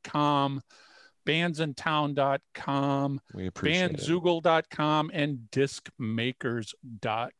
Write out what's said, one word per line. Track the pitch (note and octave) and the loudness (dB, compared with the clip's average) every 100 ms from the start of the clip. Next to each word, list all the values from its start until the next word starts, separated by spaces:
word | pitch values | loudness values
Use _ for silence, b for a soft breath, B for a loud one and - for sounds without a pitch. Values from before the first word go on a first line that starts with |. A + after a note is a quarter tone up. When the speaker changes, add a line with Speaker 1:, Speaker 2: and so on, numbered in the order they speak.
Speaker 1:
com, | - D3+ D3 C#3+ C#3 C#3 - b b b b b | -4 0 4 4 2 -2 -10 b b b b b
bandsintown | - D#3+ F3 D3+ D#3 C3 E3 D3+ D3+ C#3+ | 0 0 0 0 -4 -2 0 0 2 2
dot | C#3 C#3 - | 2 0 -4
com, | - - C#3 C#3 C#3 C#3 C#3 - | -10 -2 0 2 0 0 -4 -8
Speaker 2:
We | F#2+ F#2 | -8 -6
appreciate | - D3+ F3 F3+ | -2 2 2 2
it. | D3 | -2
Speaker 1:
bandzoogle | D3+ F3 F3 E3 | 0 2 2 2
dot | E3 E3 - | 4 2 2
com, | - D3+ D3+ D#3 | -2 2 2 0
and | E3+ D3 C3 A2+ | -2 -2 -2 -4
discmakers | C3 C#3 - - - A2 A2+ B2 - B2+ A#2+ G#2+ - B2+ A2 | 0 0 -2 -14 -6 -4 -2 -2 -4 -4 -4 -6 -14 -16 -8
dot | A2+ A2 B2 | -4 -2 -4